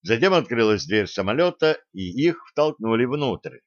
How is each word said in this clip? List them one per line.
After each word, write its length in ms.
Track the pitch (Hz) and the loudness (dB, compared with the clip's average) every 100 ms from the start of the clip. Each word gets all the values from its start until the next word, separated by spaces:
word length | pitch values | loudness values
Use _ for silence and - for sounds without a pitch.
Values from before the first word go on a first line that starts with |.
Затем 320 | 165 220 220 | 0 2 4
открылась 520 | 180 113 117 110 104 143 | 2 0 0 2 2 0
дверь 200 | 107 92 | -2 -2
самолёта, 720 | - 98 127 180 175 156 151 _ | -4 -2 0 0 2 0 0 _
и 100 | 92 92 123 160 | -10 -8 0 -2
их 180 | 165 - | -2 -8
втолкнули 560 | - 151 - 110 113 | -2 -2 -2 -2 0
внутрь. 540 | 123 147 139 90 - 65 | 0 -2 -4 -4 -10 -18